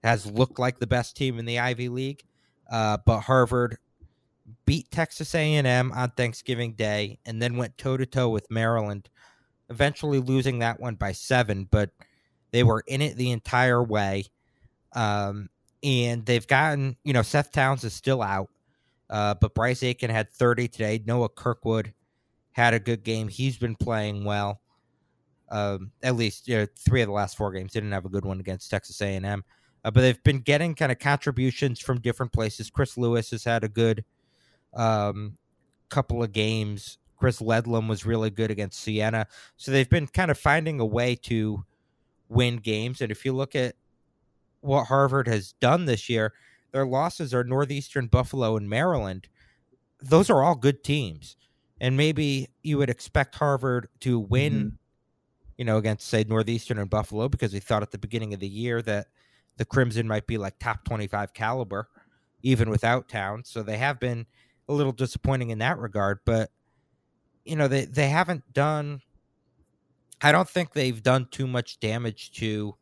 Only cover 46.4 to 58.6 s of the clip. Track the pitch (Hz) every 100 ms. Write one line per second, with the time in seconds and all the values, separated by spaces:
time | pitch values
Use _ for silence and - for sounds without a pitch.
46.4 | _ _ _ 135 135 131 160 - 156 123
47.4 | 123 131 143 139 - - 123 123 127 135
48.4 | 117 110 101 107 170 156 101 92 - _
49.4 | _ _ _ _ _ _ 139 160 196 196
50.4 | 147 156 131 143 - 147 117 78 - -
51.4 | _ _ _ _ 127 131 156 151 151 135
52.4 | 131 _ 156 147 139 120 - - 139 -
53.4 | 147 139 131 123 120 _ 131 120 101 107
54.4 | 143 110 104 - _ _ _ _ _ _
55.4 | - - 120 107 107 107 - 113 107 110
56.4 | 110 117 - 110 98 107 104 104 123 143
57.4 | 117 98 - 110 104 98 101 113 110 101
58.4 | 98 101